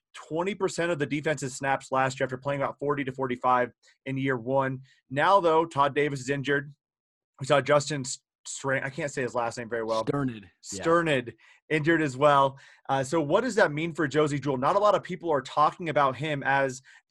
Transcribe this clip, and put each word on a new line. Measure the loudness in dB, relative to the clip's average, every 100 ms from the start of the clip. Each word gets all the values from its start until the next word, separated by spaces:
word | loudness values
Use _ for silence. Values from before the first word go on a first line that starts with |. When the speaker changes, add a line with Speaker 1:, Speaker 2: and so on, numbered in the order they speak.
| _
Speaker 1:
twenty | -20 -8 -6 -4
percent | -2 -4 -2 -2
of | -2
the | -2
defensive | -2 -2 -4 -4
snaps | -6 -2 -2 -2
last | 0 0 0
year |
after | -4 -4
playing | -6 -4
about | -4 -4
forty | -4 -2
to | -4
forty-five | -4 -4 -2 2 2 2 -4 _ _ -10
in | -4
year | -2 -2
one. | -2 0 0 -4 -12 _ _
Now, | 0 4 4
though, | 4 4 2
Todd | 2 0
Davis | 2 0 -2
is | -4
injured. | -4 0 -2 -2 -14 _ _ _ _ _ -10
We | 0
saw | 2
Justin | 4 4 2 -4
S-, | -6 -10 _ _ -14
Str-, | -8 -4 -4
I | -4
can't | -6 -6
say | -4
his | -4
last | -2 -4 -4
name | -6
very | -4
well. | -2 -2 0
Speaker 2:
Sterned. | -2 -2 -6 -14 _ -14
Yeah. | -6
Speaker 1:
Sterned | 2 2 4 0 -2 -10 _ _ -2
injured | 0 2 2
as | 2 4
well. | 6 6 4 0 -14 _ -4
Uh, | -2
so | 0 0
what | 2 2
does | 2 2
that | 2
mean | 2 -4
for | -2 0
Josey | 2 0 0
Jewell? | -2 0
Not | 2
a | 2
lot | 4
of | 2
people | -2 -8 -2
are | -2
talking | -2 0 0 0 -2
about | 2 2 0
him | -4 -2
as | 0 2 0 -2 -14 -20 -8